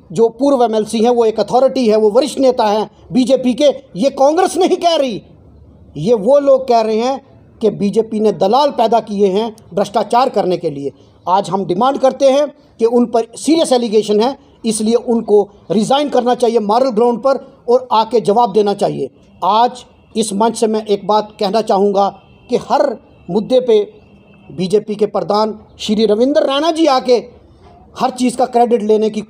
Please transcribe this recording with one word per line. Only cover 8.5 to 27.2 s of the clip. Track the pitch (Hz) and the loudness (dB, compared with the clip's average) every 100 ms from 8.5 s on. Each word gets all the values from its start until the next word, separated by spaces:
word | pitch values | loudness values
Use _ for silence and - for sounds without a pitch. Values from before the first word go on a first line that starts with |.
| 247 294 | 2 2
पैदा | 233 226 226 | 2 0 0
किए | 220 196 202 | -2 0 0
हैं | 190 226 226 - | 0 -4 -8 -10
भ्रष्टाचार | 175 190 233 202 240 269 | -6 -4 -2 0 0 0
करने | - 185 170 | 0 -2 -2
के | 165 | -4
लिए। | 143 139 - _ _ - | -6 -8 -10 _ _ -2
आज | 185 202 | -2 0
हम | 196 175 | -4 -4
डिमांड | 175 254 277 | 0 0 2
करते | 262 262 277 | 0 2 2
हैं | 269 294 - _ - | 2 0 -6 _ -2
कि | 226 | 0
उन | 240 240 | 2 0
पर | 240 226 - | -2 -4 -6
सीरियस | - 330 302 | -2 0 2
एलिगेशन | 254 233 214 208 208 | 0 0 0 2 0
है, | 240 269 _ _ 226 | 0 -4 _ _ -6
इसलिए | 220 214 233 | -4 0 0
उनको | 247 233 - 208 202 - - | 0 -4 2 2 0 -6 -4
रिज़ाइन | 175 196 277 294 | -2 0 0 0
करना | 269 240 247 | 0 0 0
चाहिए | 247 233 | 0 0
मॉरल | 208 226 269 | 0 0 0
ग्राउंड | 214 240 240 | 0 0 0
पर | 269 262 - - - | -2 -2 -6 -12 -2
और | 247 254 | -2 0
आके | 214 220 240 | -2 0 0
जवाब | 175 208 240 | 0 0 2
देना | 208 208 | 0 0
चाहिए। | 202 170 143 131 _ _ - | 0 -4 -4 -10 _ _ -6
आज | 175 214 240 240 - _ _ 220 | -2 2 0 -2 -20 _ _ -6
इस | 214 | -4
मंच | 196 226 226 | -2 -2 0
से | 220 | -2
मैं | 220 214 | -2 -2
एक | 202 190 | -4 0
बात | 214 208 - | -2 -2 -6
कहना | 202 226 | -4 -2
चाहूँगा | 208 202 202 196 196 - - - - | 0 0 2 0 -2 -4 -18 -20 -6
कि | 240 | -4
हर | - 262 285 226 - - - | 0 0 0 -4 -14 -20 -6
मुद्दे | 190 185 254 | -4 0 0
पे | 247 214 202 - - - _ - - | 2 2 0 -8 -20 -20 _ -20 -16
बीजेपी | 139 185 208 208 208 | -8 -2 -2 -2 -4
के | 208 | -4
प्रधान | 202 165 202 220 208 - - | -2 -2 0 -2 -4 -16 -10
श्री | - 208 220 | -4 0 2
रविंद्र | 208 254 302 | 2 2 2
रैना | 285 277 320 | 0 0 -2
जी | 320 311 | 0 2
आके | 262 214 240 | 2 2 0